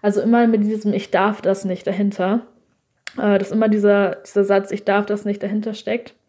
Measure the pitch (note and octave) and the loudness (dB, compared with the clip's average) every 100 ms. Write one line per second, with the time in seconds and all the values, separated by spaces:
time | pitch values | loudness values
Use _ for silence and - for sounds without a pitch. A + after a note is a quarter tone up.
0 | G#3 G3+ A3 A#3 A#3 A3 G#3 A3 G#3 G3 | 0 0 2 4 4 2 0 0 -2 -2
1 | - F#3 G3 G#3 F3 G3 G3 F3+ - F#3 | 0 0 0 0 -2 -2 -2 -6 -4 -2
2 | G3+ G3 F#3 A3+ - _ _ _ _ _ | -2 0 -2 -2 -4 _ _ _ _ _
3 | - - G#3 G3+ G3 A3 A3 G#3+ G3+ G3+ | -16 -4 0 2 0 0 2 4 4 4
4 | G3 - - G3+ G3 G3 G3 G#3 G#3 G3+ | 2 -2 -6 -2 2 2 0 -6 0 0
5 | G#3 G#3 G#3 G3+ G3 G#3+ G#3+ G#3 - A#3+ | 0 -4 -4 -6 -4 -4 -6 -8 -6 -6
6 | A#3 _ | -8 _